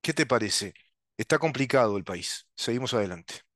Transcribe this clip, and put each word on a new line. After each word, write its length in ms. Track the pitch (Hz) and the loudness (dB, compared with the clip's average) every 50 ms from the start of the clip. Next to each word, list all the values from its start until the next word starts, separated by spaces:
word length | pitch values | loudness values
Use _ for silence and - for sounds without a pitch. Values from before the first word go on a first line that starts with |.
¿Qué 120 | - - 156 | -4 -4 0
te 120 | - 156 | 0 2
parece? 480 | 117 131 117 107 101 - - 104 95 - - _ _ _ _ _ _ _ - | 2 4 2 2 0 -2 -2 -4 -6 -10 -16 _ _ _ _ _ _ _ -6
Está 220 | 110 _ 160 156 | 0 _ 2 2
complicado 560 | 165 160 131 127 135 123 135 135 120 110 101 | 2 0 0 0 -2 2 4 4 4 4 2
el 80 | 101 87 | -2 -4
país. 440 | - 95 87 85 - - - - _ _ | -6 -8 -8 -8 -8 -10 -10 -12 _ _
Seguimos 400 | - - - 117 123 131 120 127 | -8 -4 -2 -2 -2 -2 0 0
adelante. 520 | 117 104 95 90 87 85 - - - _ _ _ | 0 0 0 -4 -10 -12 -16 -16 -16 _ _ _